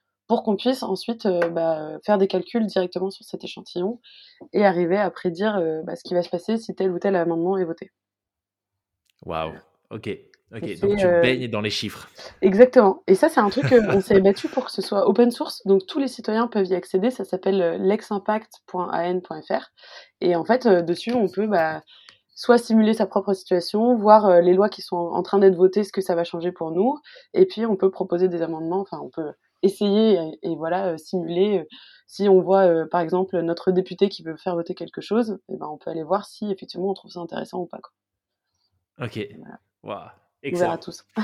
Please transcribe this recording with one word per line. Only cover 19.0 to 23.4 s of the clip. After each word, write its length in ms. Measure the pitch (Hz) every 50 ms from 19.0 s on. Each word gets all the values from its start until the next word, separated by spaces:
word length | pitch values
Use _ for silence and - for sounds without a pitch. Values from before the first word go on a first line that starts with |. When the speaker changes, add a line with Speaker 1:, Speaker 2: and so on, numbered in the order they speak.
| 170
Speaker 1:
N 160 | 180 180 185 180
point 180 | - 160 156
F 80 | 151 -
R. 220 | 196 - - - _ _ - - - - - _ _ _
Et 140 | - 175 175
en 100 | 165 160
fait, 220 | - 233 254 247
euh, 160 | 226 185 175 170
dessus, 300 | 160 175 - - 240 247
on 140 | 247 208
peut, 200 | 180 - 190 214
bah, 340 | 214 202 170 160 160 156 156 - - - - _ - _ _ _ _ _
soit 220 | - - - 233
simuler 360 | 226 233 - 226 220 214 214 220
sa 140 | 214 208
propre 260 | - - 202 196 202 190
situation, 640 | -